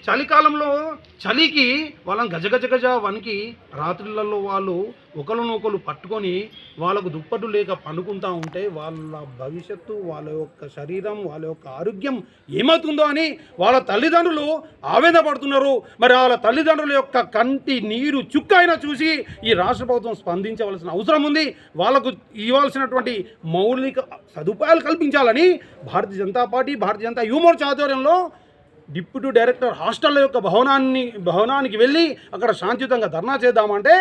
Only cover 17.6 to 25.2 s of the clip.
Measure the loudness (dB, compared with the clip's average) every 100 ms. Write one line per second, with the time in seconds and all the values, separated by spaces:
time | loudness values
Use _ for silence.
17.6 | -2 -4 -2 -4 -2 -2 -2 -4 4 4
18.6 | 6 2 -4 -2 -2 -2 -6 -6 0 2
19.6 | 2 -2 -2 -2 -2 -8 -6 -4 -6 -6
20.6 | -6 -6 -6 -4 2 2 2 0 -2 -6
21.6 | -14 -2 0 0 -2 -8 _ -8 0 2
22.6 | 2 -2 -2 -2 -4 -6 -10 -12 -4 0
23.6 | 0 0 -2 -6 -8 -18 _ -6 -6 -2
24.6 | 4 4 4 0 2 4